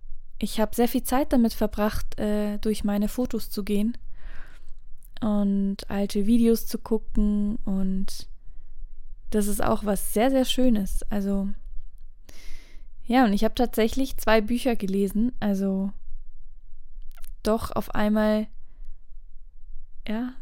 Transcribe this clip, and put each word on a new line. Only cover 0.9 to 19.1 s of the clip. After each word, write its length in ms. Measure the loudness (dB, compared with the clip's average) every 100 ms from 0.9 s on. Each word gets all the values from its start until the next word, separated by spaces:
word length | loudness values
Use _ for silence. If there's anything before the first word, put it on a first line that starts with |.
| 2
Zeit 300 | 0 0 4
damit 200 | 4 2
verbracht, 640 | 2 -2 0 0 2 0 0
äh, 380 | 0 0 0 0
durch 240 | 0 0
meine 260 | 0 0 0
Fotos 400 | -2 -2 -2 -4
zu 140 | -4
gehen 340 | 0 2 0 -2 -4 -4 -4 -4 -6 -8 -8 -6 -6 -8 -8 -4
und 680 | 0 2 2 2 0 -2 -4
alte 360 | -2 0 2 4
Videos 420 | 6 6 4 2
zu 100 | -4
gucken 800 | -2 -2 2 2 4 2 0 0 0
und 640 | 2 2 2 2 0 -4 -8 -8 -8 -6 -6 -6 -6 -8 -6 -2
das 180 | 2 2
ist 140 | 2
auch 220 | 2 2
was 300 | 0 0 0
sehr, 160 | 2 4
sehr 160 | 4 2
Schönes. 580 | 4 6 6 2 0 2
Also, 400 | 0 0 0 0 -2 -2 -4 -4 -6 -12 -12 -12 -8 -4 -4 -6 -12 -10 -8
ja, 220 | 2 6 6
und 80 |
ich 100 | 6
habe 120 | 2 4
tatsächlich 600 | 2 2 2 2 0 2
zwei 240 | 4 4
Bücher 380 | 4 0 2 0
gelesen, 560 | 0 0 0 2 0 0
also 500 | 0 2 0 0 -2 -4 -2 -2 -4 -6 -6 -8 -8 -8 -6 -6 -6 -4 -6 -4
doch 280 | 0 0 0
auf 220 | -4 -2
einmal, 540 | 2 2 2 2 2 -2 -6 -10 -8 -6 -6 -8